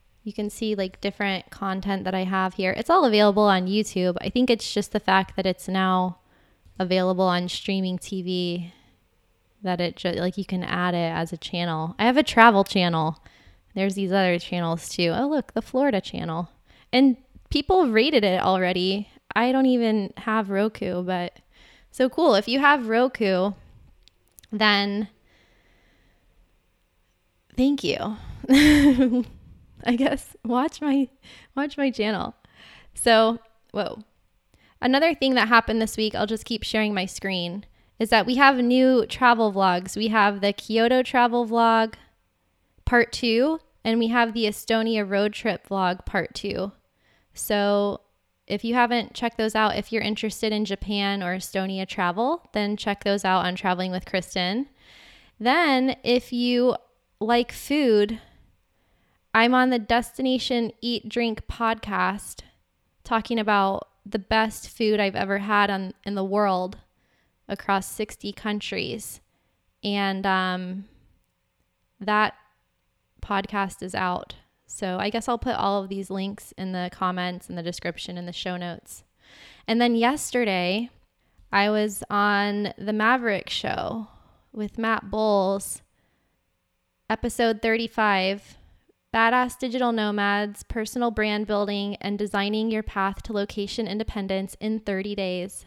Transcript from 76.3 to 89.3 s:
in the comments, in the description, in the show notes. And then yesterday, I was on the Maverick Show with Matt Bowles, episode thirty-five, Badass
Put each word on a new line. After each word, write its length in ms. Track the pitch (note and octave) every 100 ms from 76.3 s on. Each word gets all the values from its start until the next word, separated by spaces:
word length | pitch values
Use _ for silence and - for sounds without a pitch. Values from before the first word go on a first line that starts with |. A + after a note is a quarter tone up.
| G3+ - -
in 140 | F#3+
the 180 | F#3 F3+
comments, 560 | - F#3 F3+ F3+ F3+ -
in 80 | F3
the 60 |
description, 560 | E3+ F3 F3 E3+ - F3+
in 80 | F3
the 60 |
show 260 | - F#3 F3+
notes. 460 | F3 E3 - - _ _ _ - - - -
And 140 | A3+
then 160 | A#3+ A#3
yesterday, 920 | A#3 D4 - B3 A3 F#3 F3+ G3+ A#3+ _ _ _ _ _ -
I 200 | G3+ G#3
was 340 | G#3+ G#3+ G3 -
on 640 | G3+ G#3 G3+ G#3 G3+ G#3 -
the 160 | G3
Maverick 560 | G#3+ A3 B3+ A#3 G3 -
Show 600 | - - - - A3+ G#3+ - _ _ _
with 240 | A3 G#3 -
Matt 340 | A3+ A3 G3
Bowles, 680 | G#3+ G#3+ G3+ F#3+ G3 - - _ _ _ _ _ _ _ _ _ _ _ _ -
episode 540 | A3 A#3+ - A#3 A3
thirty-five, 960 | A3+ A3+ A3+ - G#3+ G3 F#3+ G3+ - - - _ _ _ -
Badass 440 | A3+ A3+